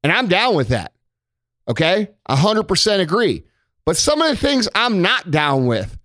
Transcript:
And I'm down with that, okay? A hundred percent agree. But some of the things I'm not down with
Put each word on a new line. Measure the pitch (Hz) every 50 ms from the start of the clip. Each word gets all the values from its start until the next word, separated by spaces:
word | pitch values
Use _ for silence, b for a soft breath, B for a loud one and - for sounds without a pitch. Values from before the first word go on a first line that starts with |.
| -
And | 143
I'm | 170 226 262 202
down | 175 190 233 254 240
with | 156 131 -
that, | 127 110 87 - _ _ _ _ _ _ _ _ _ _ _ _ _ _ _
okay? | - 120 - 160 160 180 208 214 196 _ _ _
A | - 131
hundred | 131 156 208 220 214 214 156
percent | 190 - - 220 208 196
agree. | 185 151 170 220 240 180 107 73 - _ _ _ _ _ _ _ _
But | - 190
some | - - - 302 302
of | 330 320
the | 277
things | - - 285 285 262 226 214 -
I'm | 202 233 247 220 190
not | 175 190 247 240 - 180
down | 147 156 151 147 139 135 127
with | 120 117 104 95 - - -